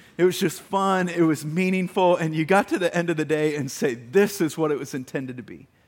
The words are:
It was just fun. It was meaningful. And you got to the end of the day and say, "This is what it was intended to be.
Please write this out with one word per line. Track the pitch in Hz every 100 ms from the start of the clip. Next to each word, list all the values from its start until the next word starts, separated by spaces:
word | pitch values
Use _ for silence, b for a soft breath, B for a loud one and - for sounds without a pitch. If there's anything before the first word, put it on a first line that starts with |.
| B -
It |
was | 180 -
just | 170 -
fun. | - 196 190 185 180
It | 170
was | 165 151
meaningful. | 151 165 185 185 180 190 180 175
And | 165
you | 156 156
got | 196 196
to | 330
the | 170 175
end | 170
of | 156
the | 151
day | 156 151 147
and | 135
say, | - 147
"This | 120 117 190 202 -
is | 160 -
what | 151
it | 143
was | 139
intended | 139 127 151 131 123
to |
be. | 107 78 - b